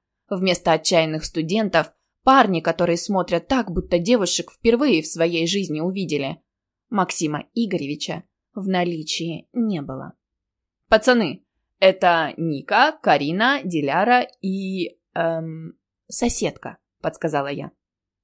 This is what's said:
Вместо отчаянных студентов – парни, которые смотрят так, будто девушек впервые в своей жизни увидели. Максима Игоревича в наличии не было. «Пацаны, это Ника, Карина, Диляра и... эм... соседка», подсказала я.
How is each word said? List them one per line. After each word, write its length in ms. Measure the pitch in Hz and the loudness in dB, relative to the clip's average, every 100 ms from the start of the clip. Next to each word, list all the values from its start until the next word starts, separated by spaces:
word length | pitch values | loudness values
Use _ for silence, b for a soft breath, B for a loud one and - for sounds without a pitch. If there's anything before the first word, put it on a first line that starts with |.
| _ _ - | _ _ -10
Вместо 400 | 190 185 175 - | -4 0 0 2
отчаянных 540 | 160 - 175 160 156 - | 0 2 2 2 -2 -6
студентов – 680 | 165 156 208 208 165 147 _ _ _ | -4 -2 0 0 0 0 _ _ _
парни, 360 | - 269 220 170 | 4 6 6 2
которые 380 | 165 160 175 170 | 0 0 2 0
смотрят 500 | - 196 175 170 165 | 0 -2 0 -2 0
так, 240 | 262 196 | -2 -2
будто 280 | 175 - 175 | -4 -2 0
девушек 520 | 170 240 180 - - | 2 2 2 -2 -6
впервые 520 | - 233 233 294 165 | -4 2 2 4 2
в 40 | 156 | 0
своей 380 | 165 170 170 165 | 0 0 0 -2
жизни 340 | 202 175 151 | -2 -4 -4
увидели. 600 | 175 190 165 160 135 160 _ _ _ _ - | -4 -4 -4 -4 -4 -10 _ _ _ _ -6
Максима 560 | 208 - - 151 151 - | -2 -2 -2 -4 -4 -8
Игоревича 680 | - 220 180 139 147 - - - _ _ | -6 -4 -4 -6 -8 -8 -10 -12 _ _
в 140 | - 190 | -10 -4
наличии 800 | 185 175 165 156 - 170 160 - | -2 -2 -4 -6 -8 -6 -10 -10
не 280 | 247 220 175 | -4 -2 -4
было. 320 | 139 131 135 - _ _ _ _ _ _ - | -6 -12 -14 -18 _ _ _ _ _ _ 2
«Пацаны, 560 | 220 254 247 175 - _ _ _ - | 2 4 2 2 -4 _ _ _ 2
это 540 | 190 185 180 170 151 - | 4 6 4 4 2 -2
Ника, 640 | 165 139 - 202 285 311 | -4 -4 0 2 2 2
Карина, 600 | - 147 143 180 240 285 | 2 2 2 0 0 0
Диляра 640 | 185 165 139 156 220 247 247 _ | -2 -2 0 0 4 2 2 _
и... 560 | 190 190 190 190 170 - _ - | -6 -4 -4 -4 -6 -8 _ -4
эм... 640 | 165 165 160 160 160 - _ _ - | -2 -2 -6 -10 -14 -18 _ _ -12
соседка», 680 | - 240 - 170 - - - _ _ | -2 -2 0 -2 -4 -14 -18 _ _
подсказала 460 | 160 - 160 147 139 | -8 -4 -4 -2 -4
я. 240 | 143 143 _ _ _ _ _ | -6 -10 _ _ _ _ _